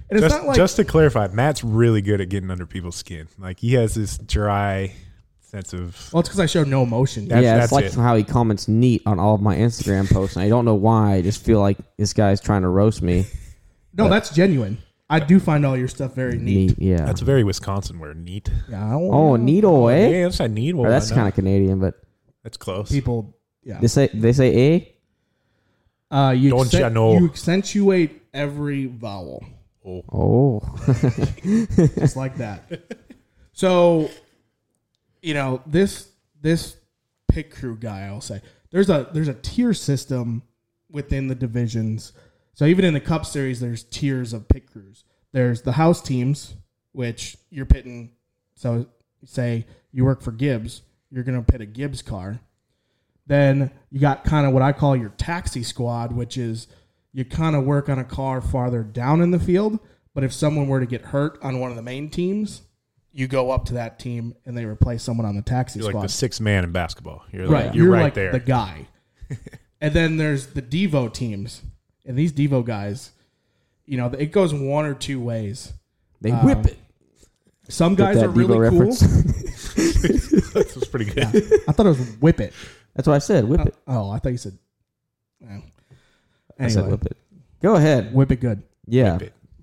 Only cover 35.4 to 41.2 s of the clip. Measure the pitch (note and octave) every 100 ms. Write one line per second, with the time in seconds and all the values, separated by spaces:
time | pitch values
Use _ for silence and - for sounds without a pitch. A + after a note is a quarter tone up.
35.4 | C3+ C3 D#3+ D#3+ G3 - - _ _ _
36.4 | D3+ E3 - - _ _ _ _ - D#3+
37.4 | D3+ - B2+ A2 A2+ G2 G2 G#2 - G2+
38.4 | - _ _ F3+ G3 G3+ - D#3 D#3 C3
39.4 | - - A#3+ F#3+ - C3+ - C3 A#2 A#2
40.4 | - _ _ _ _ D3 C#3 C3+